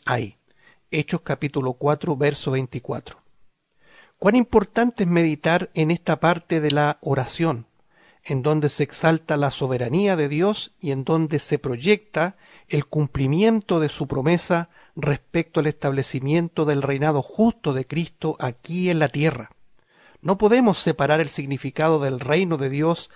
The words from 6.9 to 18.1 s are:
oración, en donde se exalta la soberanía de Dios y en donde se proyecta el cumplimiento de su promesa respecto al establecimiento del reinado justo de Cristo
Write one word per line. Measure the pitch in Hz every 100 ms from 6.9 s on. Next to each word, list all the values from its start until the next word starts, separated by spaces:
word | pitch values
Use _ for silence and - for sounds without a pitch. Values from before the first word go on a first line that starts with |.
| 151
oración, | - 135 123 - 165 123 117 _ _ _ _ _
en | - 139
donde | 131 156 143
se | -
exalta | 147 - 165 160 - 151
la | 143
soberanía | - 135 127 120 151 202 180
de | 147
Dios | 147 190 214 - _
y | 160
en | 135
donde | 135 160 156 151
se | - 147
proyecta | 135 120 151 208 - - 170 - _ - _
el | 147 -
cumplimiento | 151 147 - 135 151 214 226 202 175
de | 151
su | - 147
promesa | 135 135 175 - 175 170 _ _ -
respecto | 143 139 - 170 165 -
al | 151
establecimiento | 147 147 139 131 139 131 160 170 -
del | 151 143
reinado | 139 139 151 147
justo | - - 226 - -
de | 131 135
Cristo | 147 170